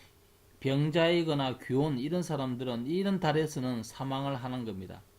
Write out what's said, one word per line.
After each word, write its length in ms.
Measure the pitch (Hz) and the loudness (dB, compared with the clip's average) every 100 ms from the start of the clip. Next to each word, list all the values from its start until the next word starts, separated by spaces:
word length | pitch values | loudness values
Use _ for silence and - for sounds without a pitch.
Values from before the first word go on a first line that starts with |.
| - - _ _ _ - | -20 -20 _ _ _ -6
병자이거나 960 | 131 139 151 165 165 175 160 143 131 120 | 0 2 4 4 6 4 4 2 0 -4
귀혼 400 | - 127 151 131 | 0 2 2 0
이런 240 | 143 180 | -2 -2
사람들은 640 | 165 147 131 123 127 117 123 | 0 -2 -2 -4 -2 -2 -2
이런 320 | 180 196 190 | 0 0 2
달에서는 640 | 156 151 156 147 127 120 | 2 2 2 -2 -2 -4
사망을 540 | 107 - 135 135 139 131 | -6 -8 -4 -2 -2 -4
하는 280 | 127 127 | -4 -6
겁니다. 380 | 113 95 92 90 - | -6 -8 -10 -14 -18